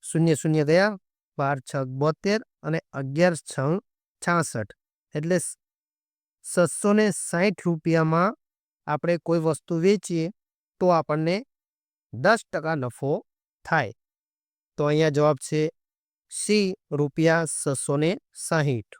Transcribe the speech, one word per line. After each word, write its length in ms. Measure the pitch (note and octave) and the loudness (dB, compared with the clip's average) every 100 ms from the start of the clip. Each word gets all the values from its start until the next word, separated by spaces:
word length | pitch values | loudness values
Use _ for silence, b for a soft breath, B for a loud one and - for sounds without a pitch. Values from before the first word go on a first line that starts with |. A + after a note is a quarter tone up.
શૂન્ય 320 | - E3 E3 D3+ | -4 0 2 2
શૂન્ય 280 | D#3+ D#3 D3 | 2 0 4
ગયા, 320 | E3 G3+ G3 _ _ _ - | 4 2 -2 _ _ _ -6
બાર 200 | C#3 C#3 | -4 -4
છ 260 | - C#3+ C3+ | -6 -6 -6
બોતેર 520 | C3 D3 D#3 G3 G#3+ - _ | -2 -2 0 -2 -2 -4 _
અને 200 | D#3 D#3+ - | -6 -6 -6
અગિયાર 440 | - C3+ C#3+ F3+ E3 | -10 -8 2 2 2
છ 160 | - - C3+ F3+ _ _ _ _ | -8 -4 -2 -2 _ _ _ _
છાસઠ. 500 | - E3+ D#3+ - G#2 - _ _ _ D3+ | -2 0 0 -4 -8 -12 _ _ _ -8
એટલે 220 | D#3+ F3+ | 0 0
સ-, 180 | - - _ _ _ _ _ _ _ _ - | -2 -12 _ _ _ _ _ _ _ _ -6
છસો 480 | - E3+ - G#3 | 0 0 0 2
ને 120 | G#3 G#3+ | 4 2
સાઠ 560 | - - E3+ G3 F#3 F3+ | 0 -4 0 0 0 -4
રૂપિયામાં 720 | E3+ E3+ D#3+ D#3+ D#3+ F#3 B3+ _ _ _ _ - | -2 0 2 2 2 0 -2 _ _ _ _ -6
આપણે 300 | D3+ E3 F3 | -4 -2 -2
કોઈ 220 | - E3+ | 0 0
વસ્તુ 340 | D#3+ D3+ _ E3+ | 0 -2 _ 0
વેચીએ, 440 | F3 G3+ - E3+ D#3+ - _ _ _ _ | 2 2 0 -4 -4 -8 _ _ _ _
તો 40 | F3+ | 2
આપણને 440 | E3+ D3+ D3+ D#3 F#3+ C4+ _ _ _ _ _ _ | 2 0 -2 0 -2 -4 _ _ _ _ _ _
દસ 280 | A2+ D#3 A3 | -2 2 2
ટકા 320 | - E3+ D#3 D#3+ | 0 -6 -4 -4
નફો 360 | B2+ - C#3 F3 - _ _ _ - | -4 -6 -4 -4 -6 _ _ _ -2
થાય. 280 | D#3+ B2 - _ _ _ _ _ _ _ - | -2 -2 -8 _ _ _ _ _ _ _ -4
તો 100 | D3 | 0
અહીંયા 240 | D3+ D#3+ | 4 2
જવાબ 260 | C#3+ D3 D3 | 4 2 2
છે 240 | - D3+ D#3 - _ _ _ _ _ | -2 -2 -2 -6 _ _ _ _ _
સી, 360 | - - G#3+ F#3+ F#3 _ | -10 0 2 2 -4 _
રૂપિયા 560 | D3 D3 - D#3+ E3 D#3+ | -2 -2 2 2 4 0
છસો 500 | - - C#3 - D3 | -4 -4 -4 -2 0
ને 140 | D#3 G3 _ | 0 -2 _
સાહીઠ. 600 | - - E3 D3 A#2+ G#2 - | -14 -4 0 0 -2 -6 -20